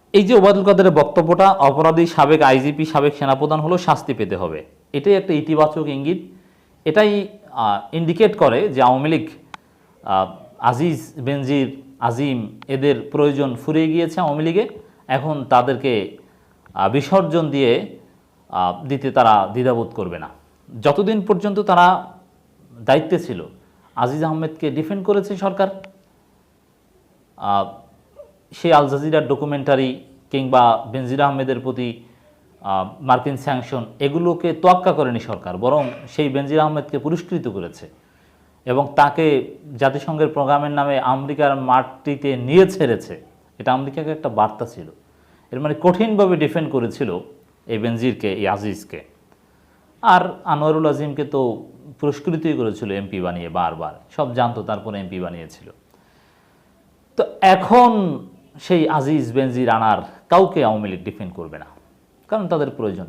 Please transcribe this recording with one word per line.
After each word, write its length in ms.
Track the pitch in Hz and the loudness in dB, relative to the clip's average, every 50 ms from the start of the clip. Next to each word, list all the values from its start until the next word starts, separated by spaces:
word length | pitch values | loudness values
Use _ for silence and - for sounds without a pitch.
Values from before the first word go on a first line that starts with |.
| _ _ - | _ _ 2
এই 100 | 196 208 | 2 4
যে 120 | 185 247 | 6 6
ওবায়দুল 300 | 214 185 202 202 202 185 | 6 8 6 6 6 4
কাদেরের 260 | 202 196 180 190 185 | 4 4 6 6 6
বক্তব্যটা, 600 | 160 151 143 147 - 175 160 160 175 185 190 196 | 6 6 4 4 2 2 2 4 4 6 6 6
অপরাধী 540 | 190 190 139 139 135 143 156 160 160 165 170 | 6 6 4 4 4 4 4 4 4 4 2
সাবেক 360 | 170 - - 143 139 160 151 | 2 4 4 4 6 6 6
আইজিপি, 440 | 147 135 131 131 127 147 143 147 160 | 6 6 6 4 2 0 -2 -2 -4
সাবেক 300 | 156 - 147 143 147 143 | -2 0 2 2 2 0
সেনাপ্রধান 440 | - 147 135 135 131 147 151 156 156 | 0 0 0 0 0 0 0 0 -2
হলেও 180 | 151 160 180 175 | 0 0 0 0
শাস্তি 360 | 180 - 147 - - - 131 | 2 0 0 0 0 -4 -4
পেতে 220 | 107 110 92 101 | -4 -4 -4 -4
হবে, 300 | 90 92 82 78 78 - - _ _ _ _ - | -4 -4 -6 -6 -8 -12 -16 _ _ _ _ -8
এটাই 200 | 143 139 202 202 | -2 2 4 4
একটা 200 | 190 185 - 170 | 4 2 0 -2
ইতিবাচক 540 | 151 156 156 156 151 156 156 - 165 151 147 | -2 0 0 0 2 2 0 0 -4 -4 -4
ইঙ্গিত। 300 | 139 135 139 151 185 185 - - - - _ _ _ _ _ _ _ _ _ | -6 -4 -4 -4 -4 -4 -6 -12 -20 -20 _ _ _ _ _ _ _ _ _
এটাই, 420 | 160 156 214 214 208 208 208 196 196 - - - - | 0 2 4 4 4 2 0 -4 -6 -10 -18 -20 -12
আহ, 440 | - 131 113 107 101 98 - - - | -6 -2 -2 0 0 -2 -4 -6 -6
ইন্ডিকেট 420 | 165 165 160 156 - 220 - - - | -4 -2 -2 2 2 2 2 4 4
করে 320 | 156 135 113 127 202 208 | 2 4 4 2 0 0
যে 120 | 135 131 | 2 4
আওয়ামী 280 | 131 123 127 131 139 156 | 4 4 4 2 2 0
লীগ, 200 | 160 156 107 - - - - _ - - _ _ _ _ _ _ _ _ _ | 0 0 -2 -6 -12 -18 -20 _ -20 -20 _ _ _ _ _ _ _ _ _
আহ, 320 | - 98 95 95 90 - - - - - - | -2 0 0 0 -2 -6 -12 -20 -20 -14 -4
আজিজ, 540 | 107 120 127 120 156 175 156 - - - - 151 | -2 -2 0 0 0 -2 -2 -4 -8 -12 -14 -8
বেনজির, 640 | 123 131 143 143 135 127 143 139 135 117 - - - - - - | -6 -4 -4 -4 -2 -2 0 0 0 -2 -4 -10 -18 -20 -10 -4
আজিম 600 | 123 120 117 120 143 139 131 120 107 104 - - - - | -4 -2 -2 -2 -2 -4 -4 -4 -6 -8 -12 -16 -10 -8
এদের 420 | 135 139 135 147 135 110 - - | -4 0 0 0 0 0 -2 -4
প্রয়োজন 440 | - 147 147 147 139 135 139 135 123 | -2 0 2 2 2 0 -2 -4 -4
ফুরিয়ে 320 | 120 - - 156 156 160 160 | -6 -6 -2 0 0 0 0
গিয়েছে 340 | 156 170 170 160 160 190 | 0 0 -2 -2 -2 -4
আওয়ামী 220 | 180 151 143 151 156 | -2 -2 -2 -2 -2
লীগে। 260 | 165 165 196 240 214 - - - - _ _ _ - | -2 0 0 -2 -2 -6 -14 -20 -20 _ _ _ -4
এখন 380 | 131 135 127 160 151 143 127 101 | -4 -2 -2 -4 -6 -6 -2 2
তাদেরকে, 680 | 127 123 123 131 131 113 - 135 120 107 92 - - - - _ _ _ _ _ _ _ _ _ - | 4 4 4 2 0 -2 -2 0 0 0 -2 -4 -10 -16 -20 _ _ _ _ _ _ _ _ _ -4
আহ, 180 | - 98 98 | -2 -2 0
বিসর্জন 580 | 113 143 - - 190 196 185 156 151 170 160 147 | 0 0 0 2 2 2 2 2 0 -2 -2 0
দিয়ে, 500 | 139 139 135 117 120 175 202 - - - - _ _ _ _ _ _ _ _ _ | 0 2 2 4 2 2 0 -6 -12 -18 -20 _ _ _ _ _ _ _ _ _
আহ, 360 | - 92 90 90 90 - - | -4 -2 -2 -2 -2 -4 -6
দিতে 260 | 131 143 131 139 131 | -6 -6 -4 -4 0
তারা 380 | 120 131 120 113 107 104 95 95 | 2 4 6 6 6 4 4 0
দ্বিধাবোধ 360 | 101 123 123 127 123 117 113 - | -2 -2 0 0 0 0 -2 -6
করবে 320 | - - 101 90 85 82 | -6 -8 -8 -8 -8 -10
না। 100 | 78 73 - - _ _ _ _ _ - - 120 | -14 -16 -18 -20 _ _ _ _ _ -20 -14 -2
যতদিন 400 | 107 - - - 208 190 220 214 | 0 2 2 2 0 0 0 -2
পর্যন্ত 380 | 180 214 208 175 - 214 196 208 | 0 0 -2 -2 -2 -2 -4 -2
তারা 540 | 202 - 180 175 175 175 185 - - - - - _ _ _ _ _ _ _ _ _ _ 120 117 | 0 2 4 6 6 6 4 2 -2 -8 -18 -20 _ _ _ _ _ _ _ _ _ _ -20 -8
দায়িত্বে 400 | 113 120 131 160 156 - 185 165 | 0 2 2 2 2 0 -2 -2
ছিল, 260 | - - 113 87 78 73 - - _ _ _ _ _ _ _ | -2 -6 -8 -10 -10 -14 -18 -20 _ _ _ _ _ _ _
আজিজ 280 | - 123 123 139 156 160 | -2 -2 -2 -2 -2 -2
আহমেদকে 480 | 160 156 156 160 156 160 - - 151 | -2 -2 -4 -4 -6 -6 -6 -6 -4
ডিফেন্ড 340 | 131 147 156 - 202 196 185 | -4 -4 -4 -4 -6 -4 -2
করেছে 320 | 208 202 202 190 - 202 180 | 0 0 0 0 -2 -6 -6
সরকার। 300 | 196 196 180 - 196 196 - - - - - _ _ _ _ _ _ _ _ _ _ _ _ _ _ _ _ _ _ _ _ _ _ _ _ _ _ _ _ - | -4 -4 -2 -2 -2 -2 -2 -8 -16 -20 -20 _ _ _ _ _ _ _ _ _ _ _ _ _ _ _ _ _ _ _ _ _ _ _ _ _ _ _ _ -8
আহ, 300 | - 101 101 101 98 98 - - - _ _ _ _ _ _ - - - _ _ _ _ - | -4 -2 0 0 0 -2 -8 -16 -20 _ _ _ _ _ _ -20 -20 -20 _ _ _ _ -12
সেই 200 | - - 170 160 | -6 2 4 6
আল 140 | 147 147 135 | 6 6 4
জাজিরার 400 | 139 139 143 160 156 151 139 123 | 0 -4 -2 0 0 0 2 0
ডকুমেন্টারি 800 | 139 - 151 147 143 139 135 147 139 131 135 127 127 - - - - _ _ _ | -2 -2 -2 -4 -4 -4 0 2 2 2 2 0 -4 -8 -12 -20 -20 _ _ _
কিংবা 540 | - 139 135 127 131 127 123 120 113 110 - 110 | -6 -4 -2 2 4 6 6 6 4 2 0 -6
বেনজির 300 | 107 135 127 123 131 135 | -8 -8 -6 -4 -2 0
আহমেদের 380 | 143 139 139 135 135 127 131 120 | 0 0 0 -2 -4 -4 -4 -4
প্রতি, 440 | 120 131 120 120 123 120 117 - - - _ _ _ _ _ _ _ _ _ _ | -6 -6 -6 -6 -6 -8 -8 -10 -16 -20 _ _ _ _ _ _ _ _ _ _
আহ, 260 | - 98 98 95 95 95 - - | -8 -4 -4 -4 -4 -6 -10 -8
মার্কিন 360 | 143 127 127 127 127 147 135 123 | 0 0 0 0 0 -2 -8 -6
স্যাংশন, 480 | - 151 135 127 120 - 139 127 113 - - - | -4 -4 -4 -4 -6 -6 -8 -8 -8 -10 -6 -4
এগুলোকে 540 | 143 143 143 165 170 175 170 170 - 170 160 | -4 -2 -2 0 0 0 -2 0 -2 -4 -2
তোয়াক্কা 400 | 160 - 180 180 180 185 185 156 | 2 4 4 4 4 4 0 0
করেনি 260 | 143 143 127 120 110 | 2 0 -2 -2 -4
সরকার, 380 | - - 107 87 - 90 90 92 | -6 -8 -10 -10 -10 -10 -6 -2
বরং 320 | 107 123 143 151 139 123 117 - - 120 | 0 0 0 0 0 -2 -6 -12 -16 -10
সেই 220 | - - 151 139 | -4 -4 -2 -2
বেনজির 300 | 131 139 139 139 151 156 | -2 -4 -4 -2 0 0
আহমেদকে 400 | 151 156 151 151 143 - - 131 | 0 0 0 -4 -6 -6 -8 -6
পুরস্কৃত 480 | 120 151 170 170 175 - 185 165 - 127 | -4 -4 -4 -6 -6 -6 -8 -6 -6 -6
করেছে 420 | 95 98 87 85 80 - - 78 - _ _ _ _ _ _ _ _ _ _ _ _ _ _ | -8 -8 -10 -12 -14 -18 -20 -20 -20 _ _ _ _ _ _ _ _ _ _ _ _ _ _
এবং 280 | 127 127 135 143 139 - | -2 0 0 0 0 2
তাকে 640 | - 143 143 143 - 160 156 147 131 - - - - - 151 139 113 | 2 2 4 2 2 2 2 2 0 -2 -4 -10 -20 -20 -18 -4 0
জাতিসংঘের 500 | 139 135 135 147 - - 160 151 156 143 | 0 0 0 -2 -6 -6 -2 0 0 0
প্রোগ্রামের 440 | - 147 139 135 143 147 147 147 | 0 -2 0 0 0 0 0 -2
নামে 280 | 147 147 143 143 139 131 | -2 -2 -2 0 -2 0
আমেরিকার 560 | 127 123 131 135 139 139 147 139 147 139 139 | 0 0 -2 -2 -4 -6 -2 0 0 0 0
মাটিতে 800 | 135 131 127 123 131 127 - - - - 147 143 139 - 139 131 123 | 0 0 2 2 2 0 -2 -8 -10 -8 -6 -6 -4 -4 -4 -4 -4
নিয়ে 320 | 120 123 147 180 190 185 | -2 2 4 6 6 4
ছেড়েছে। 520 | 185 - 160 123 113 - - - 85 80 - - _ _ _ _ _ - | 2 0 0 0 0 -2 -4 -10 -16 -18 -18 -20 _ _ _ _ _ -6
এটা 140 | 113 120 127 | -2 -2 -2
আমেরিকাকে 380 | 131 139 139 135 160 156 151 | -2 -2 -6 -8 -8 -8 -6
একটা 180 | 156 156 - 135 | -8 -6 -6 -4
বার্তা 360 | 113 107 107 107 - - 123 | 0 0 0 0 -2 -6 -12
ছিল। 220 | - - 98 85 76 - _ _ _ _ _ _ _ _ _ _ _ | -12 -12 -16 -20 -20 -20 _ _ _ _ _ _ _ _ _ _ _
এর 80 | - 127 | -10 -6
মানে 160 | 147 151 156 151 | -6 -4 -4 0
কঠিনভাবে 540 | - 180 180 185 220 226 214 202 202 185 180 | 2 2 2 2 0 0 2 2 2 2 2
ডিফেন্ড 360 | 160 151 143 - 170 156 143 | 0 0 -2 -2 -4 -4 -4
করেছিল 480 | - 127 117 110 - - 143 107 87 92 - - - - _ _ _ _ _ - | -2 -4 -4 -4 -6 -6 -6 -6 -6 -8 -10 -14 -20 -20 _ _ _ _ _ -8
এই 100 | 117 107 | -6 -4
বেনজিরকে, 560 | 107 117 117 110 117 127 110 - - 104 95 | -4 -4 -4 -2 -2 -2 -2 -2 -4 -6 -4
এই 140 | 101 104 95 | -2 -2 -2
আজিজকে। 560 | 101 98 104 107 92 - - - - 80 - _ _ _ _ _ _ _ _ _ _ _ _ _ _ _ _ _ _ _ | -2 -2 -4 -6 -8 -8 -12 -16 -18 -18 -18 _ _ _ _ _ _ _ _ _ _ _ _ _ _ _ _ _ _ _
আর 320 | - 226 185 180 175 185 - - - | 2 4 4 4 4 0 -6 -8 -4
আনোয়ারুল 460 | 180 156 147 151 156 156 160 160 151 | -4 -2 0 0 0 2 2 2 0
আজিমকে 340 | 143 131 151 147 139 139 147 | 0 -2 -4 -6 -6 -6 -6
তো 420 | 139 - 139 131 120 110 - - - - - - 147 135 - | -4 -2 -2 0 -2 -2 -6 -10 -18 -20 -20 -20 -20 -12 -4
পুরস্কৃতই 540 | - 147 139 - - 185 165 156 160 165 147 | -4 -4 -4 -4 -4 -6 -4 -2 -2 -2 -2
করেছিল 380 | 127 120 110 98 - 120 101 | -2 -2 -4 -6 -6 -8 -6
এমপি 300 | 98 98 98 92 98 95 | -6 -6 -6 -8 -8 -6
বানিয়ে 280 | 90 90 87 87 85 82 | -6 -6 -6 -8 -10 -8
বারবার, 440 | 82 90 87 82 80 80 82 76 76 - - _ - | -4 -4 -4 -4 -4 -6 -10 -10 -12 -14 -20 _ -8
সব 180 | - 151 131 123 | -6 -6 -4 -2
জানতো, 300 | 127 120 120 117 110 107 | -2 -2 -2 -2 -6 -8
তারপরে 360 | 113 110 98 101 110 107 101 | -8 -8 -8 -8 -10 -10 -10
এমপি 200 | 95 90 95 92 | -10 -10 -10 -10
বানিয়েছিল। 520 | 90 85 87 85 82 78 - - - 82 - _ _ _ _ _ _ _ _ _ _ _ _ _ _ _ _ _ _ _ _ _ _ _ _ _ _ _ _ - | -10 -10 -10 -12 -16 -18 -20 -20 -20 -20 -20 _ _ _ _ _ _ _ _ _ _ _ _ _ _ _ _ _ _ _ _ _ _ _ _ _ _ _ _ 0
তো 60 | 214 - - - | 0 0 0 2
এখন 840 | - 190 185 190 185 - 214 247 247 240 226 214 196 170 143 123 - - - - _ _ _ - | 4 4 4 4 4 4 6 6 6 6 4 2 0 -2 -4 -6 -10 -14 -20 -20 _ _ _ -16
সেই 300 | - - 185 170 156 - | -4 0 2 2 2 2
আজিজ 440 | - 151 135 139 156 151 127 120 117 | 0 0 0 0 0 0 -2 -2 0
বেনজির 360 | 135 135 131 120 127 127 117 | 0 0 0 -2 0 0 2
আনার 280 | 113 113 113 110 104 92 - - - - _ _ | 2 2 2 2 2 0 -2 -8 -16 -20 _ _
কাউকে 360 | 170 180 190 185 - 160 135 | 4 4 4 4 2 0 0
আওয়ামী 240 | 110 110 107 107 98 | 0 0 0 -4 -6
লীগ 140 | 92 90 90 | -8 -8 -10
ডিফেন্ড 300 | 101 95 - 104 90 87 | -12 -12 -12 -14 -14 -12
করবে 260 | - 82 80 76 76 | -14 -14 -14 -16 -18
না, 60 | 76 - - - _ _ _ _ _ _ _ _ _ _ | -20 -20 -20 -20 _ _ _ _ _ _ _ _ _ _
কারণ 200 | 214 220 196 170 | -6 -6 -4 -4
তাদের 220 | 175 156 147 135 | -2 -2 -2 -4
প্রয়োজন 360 | 135 - 117 107 95 98 90 | -4 -6 -6 -6 -6 -6 -10